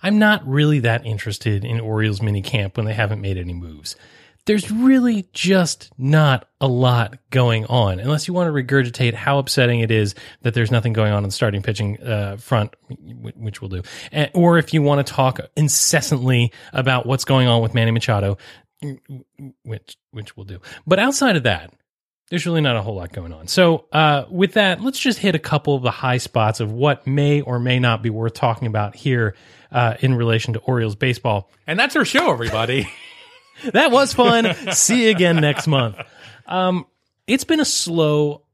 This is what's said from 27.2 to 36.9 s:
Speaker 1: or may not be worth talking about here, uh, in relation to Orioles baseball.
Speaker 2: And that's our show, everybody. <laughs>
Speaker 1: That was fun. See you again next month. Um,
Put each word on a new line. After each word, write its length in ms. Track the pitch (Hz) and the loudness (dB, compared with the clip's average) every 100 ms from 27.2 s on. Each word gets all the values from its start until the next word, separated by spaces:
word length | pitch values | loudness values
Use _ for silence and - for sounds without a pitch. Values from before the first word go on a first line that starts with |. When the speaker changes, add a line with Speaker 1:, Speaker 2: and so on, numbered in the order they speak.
| 143 147 | 2 0
Speaker 1:
or 180 | 135 123 | -2 -4
may 200 | 123 127 | 0 2
not 240 | 123 110 | 2 0
be 80 | 113 | -2
worth 220 | 110 113 - | -4 -6 -2
talking 320 | 127 113 120 | -2 -2 -4
about 280 | 107 104 - | -2 -4 -4
here, 400 | 143 123 110 - - - _ | -2 0 0 -4 -18 -20 _
uh, 240 | 123 120 110 | 0 0 0
in 140 | 131 123 | 0 0
relation 380 | 117 113 - | 2 0 -2
to 60 | 110 | -6
Orioles 360 | - 127 113 101 | -2 -2 -2 -2
baseball. 540 | 131 120 120 104 98 _ - | -2 -2 -2 -2 -4 _ -8
Speaker 2:
And 100 | 170 | -2
that's 160 | 262 320 | 0 0
our 100 | 233 | 0
show, 260 | 269 339 | 2 2
everybody. 580 | 127 117 107 113 131 98 - | 0 -2 -2 -2 -2 -4 -10
<laughs> 40 | - - - - _ - 269 | -20 -20 -20 -20 _ -12 -4
Speaker 1:
That 180 | - 302 | 2 4
was 220 | 247 277 | 4 2
fun. 420 | - 240 233 226 165 220 | 2 2 4 0 -2 -4
See 320 | 175 - 240 | -2 2 2
you 60 | 226 | 2
again 240 | 196 180 170 | 4 2 4
next 320 | 151 143 156 | 2 0 0
month. 300 | 139 120 104 - - - - - | 0 0 -6 -18 -20 -20 -20 -8
Um, 380 | 185 185 180 139 | -2 -2 -2 -6